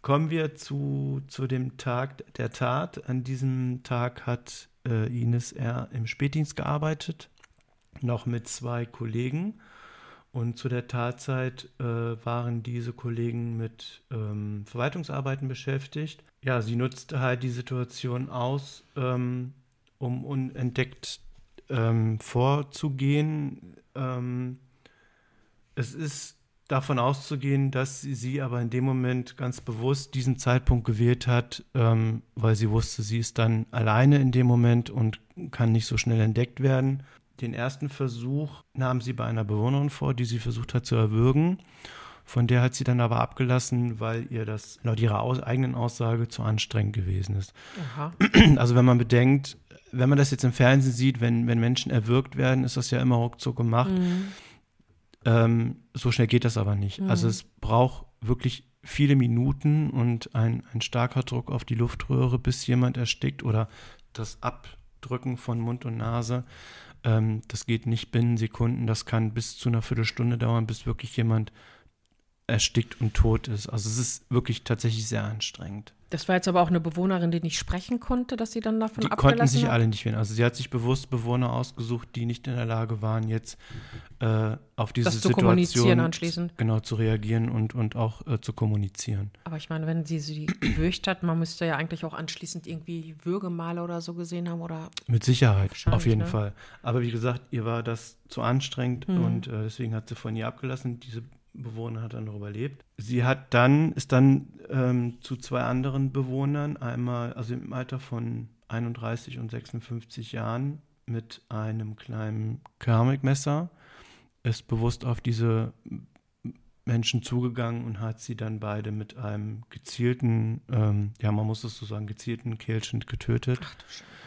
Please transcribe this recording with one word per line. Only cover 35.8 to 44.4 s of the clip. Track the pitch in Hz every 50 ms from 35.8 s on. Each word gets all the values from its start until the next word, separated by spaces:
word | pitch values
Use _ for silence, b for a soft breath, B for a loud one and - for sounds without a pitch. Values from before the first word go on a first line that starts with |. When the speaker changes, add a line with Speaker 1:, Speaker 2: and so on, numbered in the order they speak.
| 110
Speaker 1:
so | - 113
schnell | 110 - 120 113 113
entdeckt | 110 110 107 113 123 123 - -
werden. | 131 135 131 131 131 135 135 135 135 B B B _ _ _ -
Den | 127 117
ersten | 120 - 117 131 139 - 147 139
Versuch | 139 - 139 127 117 117 120 127 139 147 151 147 - - - _
nahm | - 131 131 127 127 127
sie | 113 123
bei | 123 117 117
einer | 113 117 110 110
Bewohnerin | 101 107 104 110 123 135 143 143 147
vor, | - - 143 139 135
die | 120 123
sie | 113 117 117
versucht | 110 123 113 113 117 -
hat | - 120 -
zu | - 120
erwürgen. | 113 110 107 110 113 117 127 131 147 160 175 190 - B B B B B B B B B B B B B
Von | - - 123 120 117
der | 123 123
hat | 120 127 -
sie | -
dann | 123 123 123 123
aber | 120 113 117 117
abgelassen, | 117 - - - 131 123 127 127 123 - 127 123 120 120 113 107
weil | 110 113 113 117 120 -
ihr | 120 113